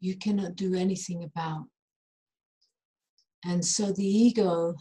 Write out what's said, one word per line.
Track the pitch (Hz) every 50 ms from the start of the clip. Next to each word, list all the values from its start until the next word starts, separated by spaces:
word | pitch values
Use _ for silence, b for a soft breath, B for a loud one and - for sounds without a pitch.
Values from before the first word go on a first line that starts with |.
You | 180 185 190
cannot | 190 - 214 208 196 190 175 180
do | - 190 185 185
anything | 180 185 190 190 185 - - 175 170 170
about. | 156 - 170 160 160 156 156 151 - _ _ _ _ _ _ _ _ _ _ _ _ _ _ _ _ _ _ _ _ _ _ _ _ _ _ _ _ _ _ _ _ _ _ -
And | 175 175 175 -
so | - - - 208 196 196
the | 196 202
ego | 196 202 214 233 240 - 226 196 180 170 170 170 170 170 -